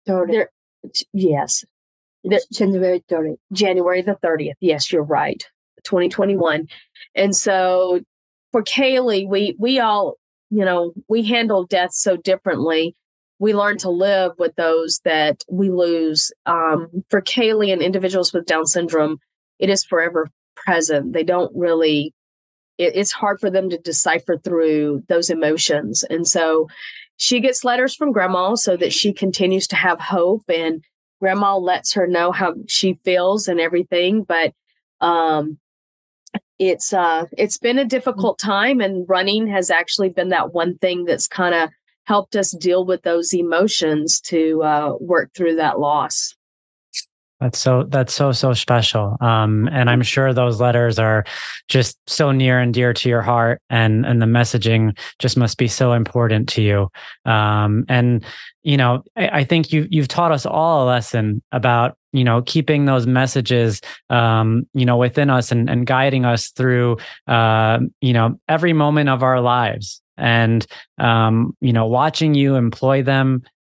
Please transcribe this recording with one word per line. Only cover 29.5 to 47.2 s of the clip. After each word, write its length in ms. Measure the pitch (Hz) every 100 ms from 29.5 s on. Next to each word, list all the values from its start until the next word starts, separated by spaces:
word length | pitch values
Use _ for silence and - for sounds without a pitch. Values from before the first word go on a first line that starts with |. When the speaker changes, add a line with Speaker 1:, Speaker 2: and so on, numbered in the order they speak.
| 190 -
Speaker 2:
to 100 | 190
have 240 | 185 170
hope, 440 | - 185 175 220 -
and 340 | 165 165 160 - _ _ -
Grandma 360 | 190 196 202 196
lets 360 | 180 180 -
her 120 | 208 180
know 240 | 175 175
how 240 | 175 180 165 -
she 260 | - 190 175
feels 440 | - 180 180 208 202
and 120 | 170
everything. 640 | 165 175 180 175 180 214
But, 300 | 196 170 160 - _ _ _ -
um, 580 | 170 170 160 156 151 151 _ _ _ _ _ _ - - _ -
it's, 320 | 190 170 -
uh, 340 | 190 170 160 170 -
it's 220 | 208 -
been 200 | 233 254
a 60 |
difficult 540 | 254 254 254 214 208 -
time, 420 | 202 202 233 269
and 280 | 196 190 180
running 400 | 185 190 214 220
has 240 | 196 175
actually 380 | 170 175 - 190
been 180 | 180 180
that 260 | 170 -
one 240 | 170 170 175
thing 260 | 185 180
that's 220 | 175 - -
kinda 440 | - 180 170 165 _ _ _ -
helped 300 | 208 196 208
us 140 | 196
deal 320 | 175 180 180
with 180 | 185 180
those 300 | 180 170 170
emotions 880 | 180 170 165 214 - 160 156 156 -
to, 420 | - 170 160 160
uh, 300 | 156 147 147 131
work 300 | 175 170 -
through 220 | - 170 160
that 220 | 156 101
loss. 540 | 147 147 143 - - - _ _ _ _ _ - - _